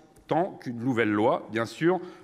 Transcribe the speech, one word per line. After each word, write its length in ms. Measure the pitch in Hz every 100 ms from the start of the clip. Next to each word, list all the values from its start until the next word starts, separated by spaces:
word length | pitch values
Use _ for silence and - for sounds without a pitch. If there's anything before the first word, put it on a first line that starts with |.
| - - -
tant 320 | 147 190 -
qu'une 160 | - 120
nouvelle 340 | 120 117 110
loi, 360 | 104 117 170 -
bien 120 | 110 113
sûr, 360 | - 160 180 175 -